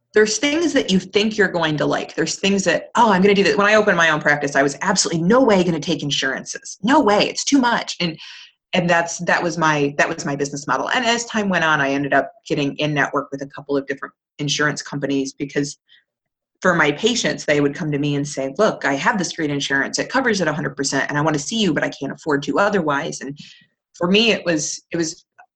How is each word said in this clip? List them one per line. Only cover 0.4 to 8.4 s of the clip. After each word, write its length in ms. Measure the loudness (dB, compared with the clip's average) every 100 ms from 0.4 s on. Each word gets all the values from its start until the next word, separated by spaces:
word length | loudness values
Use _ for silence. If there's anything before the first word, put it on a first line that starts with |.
| 0 0 2
that 180 | 0 2
you 80 | 0
think 360 | 2 0 0 2
you're 120 | 0
going 280 | 2 -2 0
to 100 | 0
like. 280 | -2 -6
There's 240 | -4 -4 -2
things 260 | 0 0
that, 260 | 0 -2 -2
"Oh, 180 | 2 4
I'm 80 | 6
gonna 140 | 6
do 80 | 6
that." 140 | 4 4
When 80 | 4
I 80 |
opened 220 | 4 4 4
my 140 | 2
own 100 | 2
practice, 340 | 2 0 0 0
I 60 |
was 140 | 0 0
absolutely 420 | -2 0 0 0
no 200 | 4 6
way 200 | 6 4
gonna 160 | 4 0
take 220 | -2 -4
insurances. 760 | -2 -2 -2 -6 -10 -14 -14 -6
No 180 | 2 4
way, 280 | 4 2 0
it's 160 | -2
too 140 | 0 2
much. 380 | 2 -2 -4 -4
And, 160 | -6 -6 -16 -20